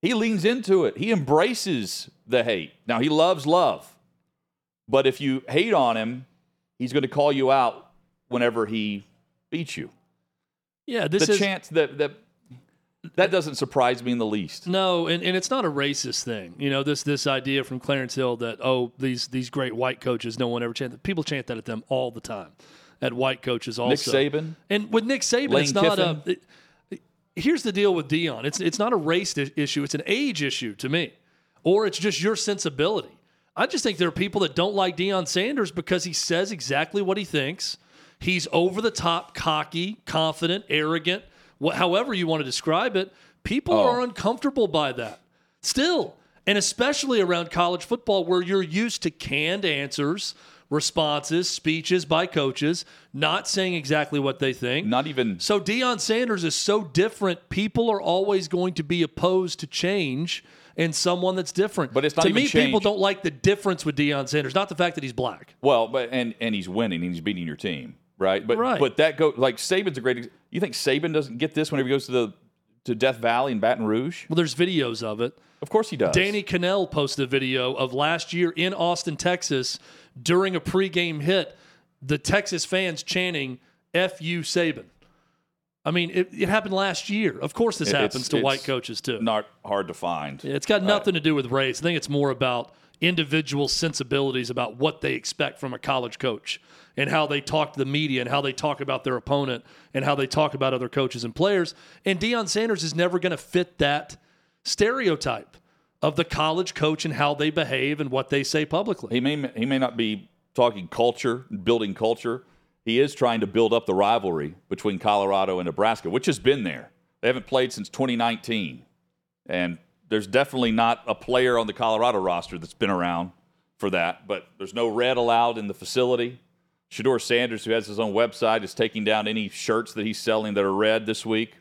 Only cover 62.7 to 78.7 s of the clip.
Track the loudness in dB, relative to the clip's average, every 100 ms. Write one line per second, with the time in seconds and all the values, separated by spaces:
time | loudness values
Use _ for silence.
62.7 | 4 2 2 2 2 -4 0 2 2 0
63.7 | -2 -2 0 2 0 0 -2 0 0 -2
64.7 | 0 0 0 -8 -4 -4 -6 -18 _ 4
65.7 | 6 4 0 -2 -2 -4 -4 -4 -4 -4
66.7 | -2 0 0 -4 -4 -4 -4 -6 -6 -6
67.7 | -6 -10 -18 _ _ 0 0 2 0 2
68.7 | 2 0 4 2 4 0 4 0 0 -2
69.7 | 0 0 -2 -2 -2 -4 _ _ -6 -4
70.7 | -2 0 0 0 -2 -2 -4 -2 0 0
71.7 | 0 0 0 2 0 0 -4 _ _ _
72.7 | _ -6 2 2 2 2 2 2 2 2
73.7 | 2 2 0 0 -6 -2 0 0 0 0
74.7 | 2 0 -2 -6 -4 -4 -6 _ _ -2
75.7 | 0 0 0 2 4 2 0 -2 0 2
76.7 | 0 0 0 -2 -2 0 0 0 0 0
77.7 | 0 -2 0 0 0 -2 0 0 2 -2